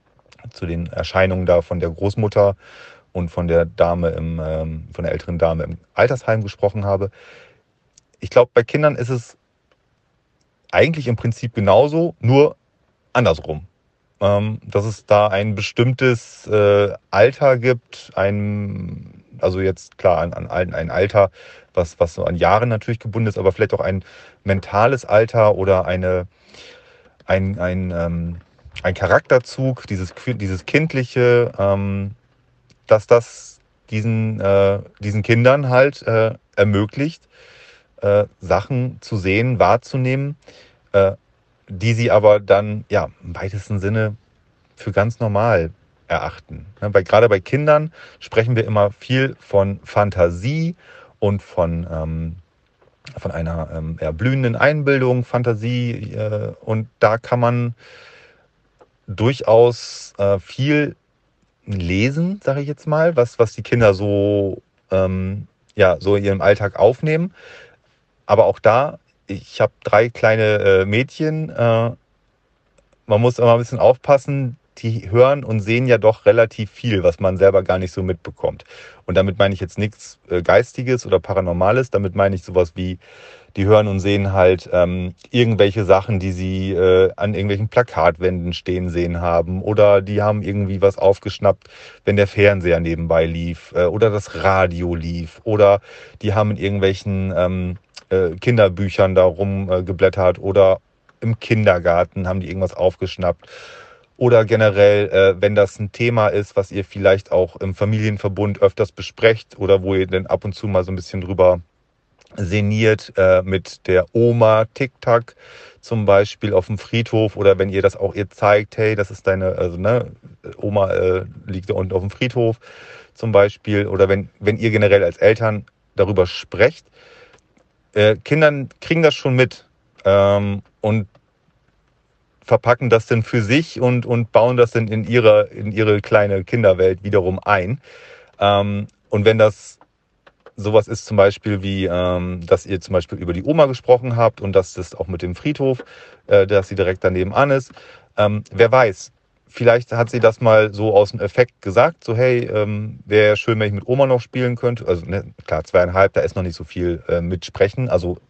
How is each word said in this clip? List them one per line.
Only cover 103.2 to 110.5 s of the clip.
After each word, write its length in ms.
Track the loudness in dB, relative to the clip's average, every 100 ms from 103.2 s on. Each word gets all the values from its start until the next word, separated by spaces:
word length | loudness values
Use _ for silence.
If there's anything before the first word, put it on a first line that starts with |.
| -4 -4 _ -20 -20 -20 -20 _ _ -2
Oder 280 | 4 4 4
generell, 640 | 2 2 6 4 4 2
äh, 320 | 2 4 2
wenn 140 | 0 2
das 240 | 0 -2
ein 120 | -10
Thema 360 | -4 -2 0 0
ist, 280 | 0 -4 -6
was 160 | -6
ihr 140 | -6 -10
vielleicht 460 | 0 2 2 0
auch 260 | -2 -2 -4
im 180 | -8 -4
Familienverbund 840 | -2 -2 -2 -4 -6 -4 -4 2
öfters 300 | 0 2 -6
besprecht 640 | -6 -16 0 2 2 -4 -4
oder 240 | 2 2
wo 120 | 2 -2
ihr 120 | 0
dann 180 | -4 -2
ab 180 | -4
und 80 | -6